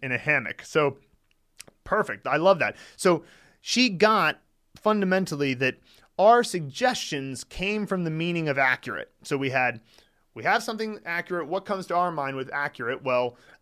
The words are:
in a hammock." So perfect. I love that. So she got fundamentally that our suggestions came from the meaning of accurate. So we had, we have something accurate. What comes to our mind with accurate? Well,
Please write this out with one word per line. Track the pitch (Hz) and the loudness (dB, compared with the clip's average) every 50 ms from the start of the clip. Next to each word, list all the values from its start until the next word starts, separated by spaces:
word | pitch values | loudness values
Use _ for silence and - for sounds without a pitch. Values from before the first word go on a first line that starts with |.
| - | -6
in | 135 | -4
a | 127 117 | -4 -4
hammock." | - 151 151 139 117 95 - - - | 0 0 0 0 -2 -4 -8 -12 -8
So | - - 160 151 143 135 - _ _ _ _ _ _ _ _ _ _ _ - - _ - _ - | -2 2 2 2 2 0 -4 _ _ _ _ _ _ _ _ _ _ _ -20 -20 _ -20 _ -8
perfect. | - 185 214 208 - 110 101 - 127 | -2 -2 0 0 -2 -4 -8 -4 -2
I | 131 | 0
love | 151 160 190 196 165 | 2 4 4 4 4
that. | 127 104 - - - - - - | 2 -2 -2 -6 -12 -20 -8 0
So | - 185 175 151 - - - - - _ _ _ | 2 2 2 2 0 -6 -20 -20 -20 _ _ _
she | - - - 233 254 247 | -8 -2 2 2 2 2
got | 196 160 202 214 220 208 170 151 - - _ _ _ _ _ _ - | 2 4 4 4 4 4 2 2 0 -2 _ _ _ _ _ _ -12
fundamentally | - - 214 214 214 196 185 185 190 190 - 160 143 143 139 131 | -2 0 2 2 2 2 2 2 2 0 0 -2 -2 0 0 0
that | 123 135 127 - - _ _ _ _ _ _ _ - | 0 0 -2 -2 -4 _ _ _ _ _ _ _ 4
our | 185 214 233 240 240 | 6 8 8 6 6
suggestions | - - 180 156 135 127 - 240 254 247 - - - - 143 135 135 131 120 - | 2 -2 -6 -6 -6 -6 -2 0 0 0 -2 -4 -6 -6 -6 -6 -6 -8 -10 -12
came | - - - 180 196 208 214 208 - | -12 -10 -6 -4 -4 -2 -2 -2 -2
from | 196 185 175 | -2 -2 -2
the | 165 | -2
meaning | 156 160 165 175 175 170 160 151 | -2 -2 -2 -2 -2 -2 0 0
of | 139 135 | 0 2
accurate. | 135 131 127 - - 120 107 78 62 - _ _ - | 2 2 2 0 -4 -8 -10 -10 -10 -12 _ _ -8
So | - 147 139 | -4 -4 -2
we | 139 135 | -2 0
had, | 127 135 127 123 117 113 - _ _ _ _ _ _ _ _ _ - | 0 0 0 0 -2 -4 -10 _ _ _ _ _ _ _ _ _ -14
we | 113 110 | -6 -2
have | 160 196 233 | 0 0 0
something | 220 247 226 214 220 214 214 208 - | 0 -4 -6 -6 -6 -8 -8 -10 -8
accurate. | 170 170 170 175 - 180 175 160 135 | -6 -6 -6 -4 -4 -4 -6 -4 -4
What | 170 196 196 | -4 -6 -4
comes | - 208 190 180 - | -4 -6 -6 -4 -2
to | 175 | 0
our | 175 175 180 | 0 0 0
mind | 170 151 139 135 135 | -2 -4 -4 -4 -4
with | 135 131 139 - | -6 -6 -6 -6
accurate? | 143 143 147 - - 123 117 131 - | -4 -6 -6 -6 -8 -6 -6 -6 -4
Well, | - 131 127 123 123 123 120 - - - - - | -2 0 0 0 0 0 -4 -10 -20 -20 -20 -14